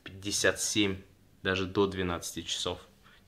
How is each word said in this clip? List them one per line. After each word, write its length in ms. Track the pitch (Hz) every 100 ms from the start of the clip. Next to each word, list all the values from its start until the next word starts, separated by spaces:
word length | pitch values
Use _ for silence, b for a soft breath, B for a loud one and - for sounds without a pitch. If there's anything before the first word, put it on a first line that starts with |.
пятьдесят 580 | - 95 101 - 101 92
семь, 340 | - 107 101 95 - - _ _
даже 220 | 95 92 92
до 200 | 92 98
двенадцати 580 | 95 90 85 - 85
часов. 360 | 85 - 90 - - - b b